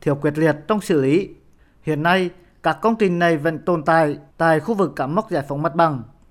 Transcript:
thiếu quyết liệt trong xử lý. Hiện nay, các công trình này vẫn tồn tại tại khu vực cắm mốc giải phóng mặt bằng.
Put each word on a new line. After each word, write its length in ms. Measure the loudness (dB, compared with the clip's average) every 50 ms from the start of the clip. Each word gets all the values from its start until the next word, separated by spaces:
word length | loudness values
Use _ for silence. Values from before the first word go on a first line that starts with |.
thiếu 140 | -2 -2 -2
quyết 220 | 0 0 -2 0 2
liệt 180 | 2 2 2 0 -2 -2
trong 140 | -2 -2
xử 200 | 0 0 0 2
lý. 280 | 2 2 2 2 0 -2 -8 -18 _ _ _ _ _ _ _ _ _
Hiện 200 | -4 -4 -2 0
nay, 260 | 0 0 0 0 -2 -6 -12 -20 _ _ _ -2
các 140 | -2 -2 0
công 140 | 0 0 0
trình 240 | 2 0 0 2 2
này 180 | 2 2 2 2
vẫn 220 | 0 -2 -4 -2
tồn 240 | -2 -2 -2 0 2
tại 340 | 2 2 4 2 2 0 -4 -10 -18 _ -2
tại 220 | 2 2 2 2
khu 140 | 0 -2 -2
vực 200 | 0 -2 -2 -2
cắm 200 | -4 -6 -2 -2
mốc 160 | -4 -4 -2
giải 120 | -4 -4 -4 -4
phóng 140 | -6 -4
mặt 140 | -4 -2 0
bằng. 280 | 2 2 2 0 -4 -8 -12 -18 _ _ _